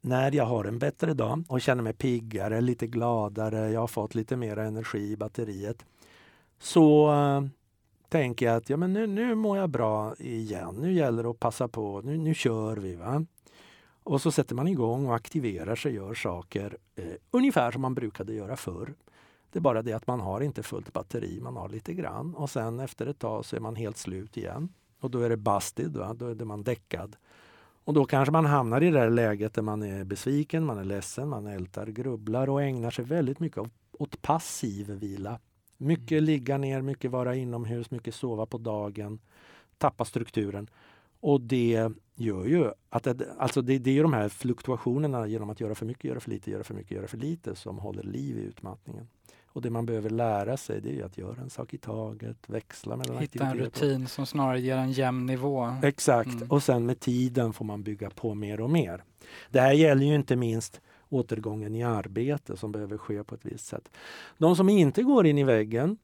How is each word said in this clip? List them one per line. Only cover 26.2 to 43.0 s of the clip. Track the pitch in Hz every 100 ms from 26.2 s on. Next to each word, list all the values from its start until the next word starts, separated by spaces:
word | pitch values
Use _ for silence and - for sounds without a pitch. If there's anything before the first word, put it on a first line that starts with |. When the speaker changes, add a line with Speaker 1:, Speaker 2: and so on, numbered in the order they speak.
| 120
Speaker 1:
är |
det | 113
man | 113 104
däckad. | 104 117 _ 85 101 - _ - - - _ _
Och | -
då | 151
kanske | 135 139 139
man | 160 151
hamnar | 143 120 123
i | 175
det | 151
där | 117
läget | 117 113 104 107
där | 110
man | 107 107
är | 104 98
besviken, | 95 101 - 143 151 160
man | 156 107
är |
ledsen, | 95 101 95 - 143
man | 123 104
ältar, | 101 90 101 104
grubblar | 107 131 117 107 113 135
och | 139
ägnar | 143 131 117
sig | 120
väldigt | 123 165 147 139
mycket | 165 -
åt, | 113 _ _
åt | - 147 -
passiv | - 160 - - 123 98 101
vila. | 101 104 98 98 117 _ _ _ _
Mycket | 135 165 117
Speaker 2:
Mm. | 156
Speaker 1:
ligga | 156 151 123 139
ner, | 139 135
mycket | 135 135 127
vara | 127 123 127
inomhus, | 127 120 113 120 117
mycket | 123 113
sova | 113 127 110 110
på | 117
dagen, | 113 107 104 104 104 107 _ _ - - _ _
tappa | 143 -
strukturen. | 117 - 117 - 101 101 104 _ - _ _ _
Och | - 139
det | 117 127 117 113 113 110 _
gör | - 113 95
ju | 95 170 127 - _
att | 117